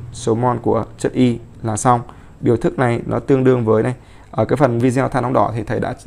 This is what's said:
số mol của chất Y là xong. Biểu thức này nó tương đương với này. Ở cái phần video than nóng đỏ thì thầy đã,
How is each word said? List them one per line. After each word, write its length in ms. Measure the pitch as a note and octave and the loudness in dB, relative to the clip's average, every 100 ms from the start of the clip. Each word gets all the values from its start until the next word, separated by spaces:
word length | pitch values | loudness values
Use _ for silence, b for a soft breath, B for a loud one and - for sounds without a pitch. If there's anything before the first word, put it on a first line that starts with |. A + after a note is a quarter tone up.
| - | -12
số 220 | - - | -6 -2
mol 220 | A2+ B2 A#2+ | 0 0 0
của 280 | G#2+ G#2+ G#2 - | 0 0 -2 -6
chất 140 | - | -4
Y 260 | C3 B2+ A#2 - - | 2 2 0 -8 -10
là 140 | A#2 G#2+ | -6 0
xong. 240 | C3 A#2+ B2 B B B | 2 2 0 B B B
Biểu 160 | A#2+ A2+ | 0 0
thức 220 | - - | 0 0
này 220 | B2 A#2 - | 0 0 -2
nó 120 | A2+ | -4
tương 260 | - C3+ | 0 2
đương 200 | C3 B2+ | 4 2
với 180 | A2 A2 | 2 2
này. 120 | A#2+ B2+ B B B | 0 -4 B B B
Ở 140 | - | -4
cái 120 | A2+ B2+ | 0 2
phần 220 | C#3 A#2 | 2 2
video 300 | B2+ B2 B2 | 2 2 0
than 140 | B2+ | -2
nóng 100 | B2 | 0
đỏ 200 | B2+ G#2 | 0 0
thì 80 | A2+ | -2
thầy 180 | G#2 A2+ | -4 -4
đã, 140 | - - | -4 -6